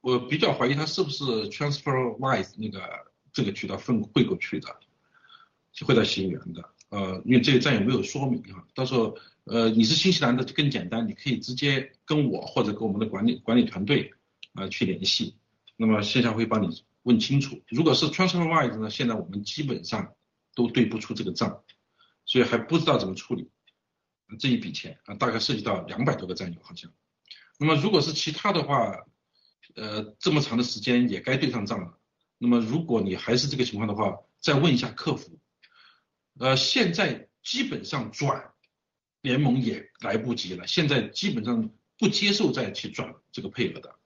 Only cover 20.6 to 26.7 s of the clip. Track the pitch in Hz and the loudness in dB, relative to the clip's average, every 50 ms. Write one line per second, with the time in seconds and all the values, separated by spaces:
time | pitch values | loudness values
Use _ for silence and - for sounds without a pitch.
20.6 | 120 113 - 127 120 104 110 110 107 - 117 - - 95 87 - 117 98 - - | 0 2 4 4 4 4 2 -4 -6 -6 -6 -6 -4 -6 -2 -2 -2 -2 -2 -6
21.6 | _ _ - _ _ _ _ _ _ _ _ _ _ - - 127 117 - - 110 | _ _ -20 _ _ _ _ _ _ _ _ _ _ 0 4 4 4 4 2 0
22.6 | 107 - 160 165 - 160 139 110 95 95 92 - - - 185 - - - _ _ | 0 2 0 2 4 4 2 2 2 -2 -6 -8 -6 -6 -6 -6 -6 -12 _ _
23.6 | _ _ _ _ _ _ _ _ _ _ _ _ _ _ 107 - - 135 123 110 | _ _ _ _ _ _ _ _ _ _ _ _ _ _ -14 -4 0 0 0 0
24.6 | - 90 - - - 76 71 _ _ - 101 104 - 123 107 117 - - 123 107 | 0 -4 -10 -10 -12 -12 -16 _ _ -16 -6 -4 -2 -2 0 0 0 -2 -2 -2
25.6 | 101 113 101 90 87 - - 107 131 135 - - - 90 92 - 95 87 85 - | -2 -2 -2 -4 -4 -8 -4 -2 0 0 0 -2 -4 -8 -8 -8 -8 -10 -10 -12
26.6 | _ - | _ -20